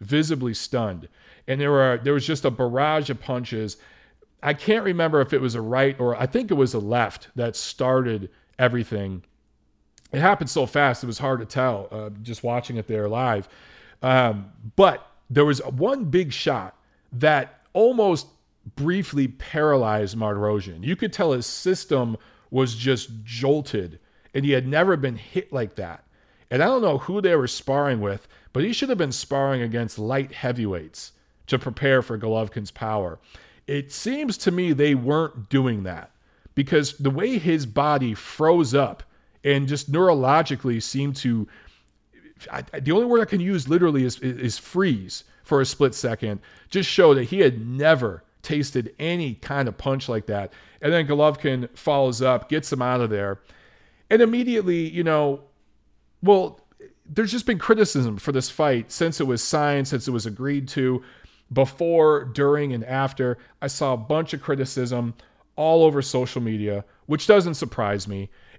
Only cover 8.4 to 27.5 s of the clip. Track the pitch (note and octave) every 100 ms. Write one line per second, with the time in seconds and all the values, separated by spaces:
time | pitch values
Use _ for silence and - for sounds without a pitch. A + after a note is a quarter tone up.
8.4 | _ - B2 A#2+ A2+ G#2+ G2 F#2+ - _
9.4 | _ _ _ _ _ _ _ C3+ F3+ G3+
10.4 | C#3 D#3 B2+ - C#3 A#2 B2 A2 C#3 C3
11.4 | A2 C3 B2+ G#2+ F#2+ G#2+ G#2+ G#2 A2+ A2+
12.4 | A#2+ A#2+ - A#2 G#2 G#2+ G#2 A2+ B2+ G#2+
13.4 | G2 - - - - - B2+ C3 B2 G#2
14.4 | G2+ - A2 - F#3+ B2+ - _ - B2+
15.4 | D3 C3+ B2+ B2+ G3 C#4 F3+ F3 E3 -
16.4 | E3 B2+ F#2 - _ _ _ B2 D3+ D3
17.4 | B2+ - _ F3+ A3+ B3 G3+ D#3+ - _
18.4 | _ _ - - D3 F#3+ F3+ C#3+ C3 C3
19.4 | - D#3+ D3+ C#3 A2 G#2+ G2+ A2 G#2+ G2+
20.4 | G#2 G#2 F#2 E2 A2+ F3+ A3 - E3+ B2+
21.4 | A#2 - F3+ F#3 - C#3 A#2 A2 _ _
22.4 | - C3 C3 A2+ B2+ B2+ - A2+ A2 A#2
23.4 | C3+ D3+ C#3+ G#2+ F2 D#2+ _ _ _ C#3
24.4 | C#3+ C3 C3 D3 F#3 E3 C3+ A2+ - F#3
25.4 | - C3+ A2 - F2+ E2 _ _ _ _
26.4 | - B2+ F3+ C4 G#3 C3+ - G3 F#3+ D#3+
27.4 | B2+